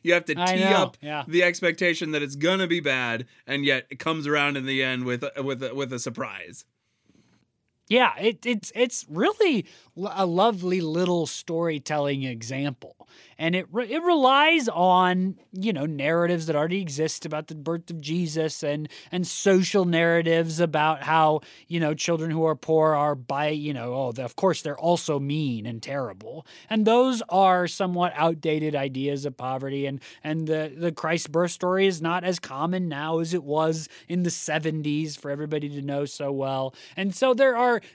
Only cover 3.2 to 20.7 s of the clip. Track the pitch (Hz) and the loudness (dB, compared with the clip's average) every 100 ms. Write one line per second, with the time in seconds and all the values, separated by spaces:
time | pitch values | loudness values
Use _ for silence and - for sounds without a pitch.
3.2 | 127 _ - 139 143 131 - 135 165 160 | -6 _ -6 -2 2 0 -2 -8 -4 -4
4.2 | 143 147 143 139 131 135 131 127 123 120 | 0 0 0 -2 -2 -2 0 -2 -2 -4
5.2 | - 139 135 127 131 139 127 127 131 117 | -6 -6 -6 -4 -6 -6 -6 -6 -6 -8
6.2 | 117 98 85 - - _ _ _ _ _ | -8 -10 -14 -18 -20 _ _ _ _ _
7.2 | _ _ _ _ _ _ - 233 240 - | _ _ _ _ _ _ 0 2 2 2
8.2 | 214 180 240 220 - 214 247 - - 156 | -2 -2 -2 -4 -4 -2 -2 -2 -6 -2
9.2 | 311 - 392 233 - - _ - 196 196 | 0 2 2 2 -2 -12 _ -10 -6 -2
10.2 | 185 170 226 196 180 185 160 165 180 175 | 0 4 2 2 -2 -2 0 0 0 0
11.2 | 151 - - 165 170 151 - 151 143 139 | -2 -6 -4 -2 -2 -2 -2 -2 0 -2
12.2 | 131 117 113 135 143 127 - - - - | -4 -8 -8 -6 -6 -6 -14 -20 -20 -20
13.2 | - - 160 180 180 196 226 302 349 320 | -20 -6 -2 -2 -2 -6 -4 -2 2 4
14.2 | 262 269 311 330 233 165 180 180 180 185 | 6 6 6 4 2 2 4 6 4 2
15.2 | 190 - _ 185 214 160 151 147 143 165 | 0 -4 _ -6 -2 -2 -2 -2 0 2
16.2 | 170 175 160 147 160 196 170 139 156 - | 2 0 0 0 0 -2 -4 -2 -2 -4
17.2 | 165 151 160 160 147 165 165 165 143 170 | -6 -8 -8 -10 -6 -6 -8 -10 -4 -2
18.2 | 165 156 156 - 151 151 151 - - 180 | -2 -2 -2 -2 -4 -4 -6 -12 -6 -4
19.2 | 175 - 202 190 180 202 180 165 170 170 | -2 0 4 4 4 2 4 4 4 4
20.2 | 165 165 165 160 170 | 4 2 2 0 0